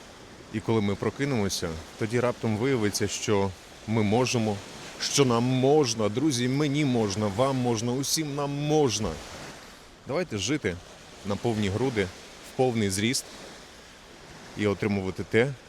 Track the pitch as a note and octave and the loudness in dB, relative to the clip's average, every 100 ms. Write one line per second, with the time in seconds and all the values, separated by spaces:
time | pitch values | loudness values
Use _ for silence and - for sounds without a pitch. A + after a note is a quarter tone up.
0 | - - - - - A2 A2 A2+ G2+ G2 | -20 -20 -20 -20 -10 -6 0 2 2 0
1 | A2 - C#3+ B2 G2 - F2 E2 D#2+ - | -2 -2 -2 0 0 -2 -4 -6 -10 -6
2 | A2 A#2+ A#2+ A#2+ A#2 G#2 C3 C3 G#2 - | -2 0 0 0 -2 0 0 2 0 0
3 | G#2 - - G2+ G2 F2+ - - - A2+ | -2 -2 0 2 2 -2 -14 -12 -2 2
4 | G#2 A2+ B2+ B2 G#2+ G2+ - - - - | 4 4 2 2 0 -2 -6 -14 -14 -6
5 | - - C3 A#2 B2+ C3 C3 D3+ B2+ A2+ | 0 4 4 4 4 4 4 6 4 2
6 | G#2 A2 D#3 A#2+ B2 C3+ D3+ C#3+ D3 A#2+ | 0 2 0 2 0 2 2 2 2 2
7 | G#2+ F#2+ G#2+ G2 C3+ C3 B2 A2+ A#2+ B2+ | 2 0 0 2 2 2 0 0 0 -2
8 | C3+ - D3+ C#3+ C#3+ C#3+ D3 D#3 C#3 G#2 | 0 -2 -2 -2 -2 -2 2 4 4 2
9 | G#2 D2+ - - - - - - - - | -2 -4 -10 -14 -14 -16 -18 -20 -20 -16
10 | - D3 F3 G#2+ G2 D3 G2 F2 - - | -6 -4 -2 -2 -2 0 -2 -4 -8 -20
11 | - - G2+ G2 A#2+ G#2+ G2+ G#2 C3 A2+ | -20 -10 -4 -2 0 2 2 2 0 0
12 | F#2 - - - - - C3 A2+ G2+ F#2+ | -2 -4 -18 -18 -6 0 2 2 2 2
13 | A2+ C3 - - - - - - - - | 0 0 -4 -12 -16 -18 -20 -20 -20 -20
14 | - - - - - - G#2 G2 G#2+ G2+ | -20 -20 -20 -18 -12 -2 0 2 0 0
15 | F#2+ F#2 F#2 A2 C3+ B2+ | -2 -4 0 2 2 0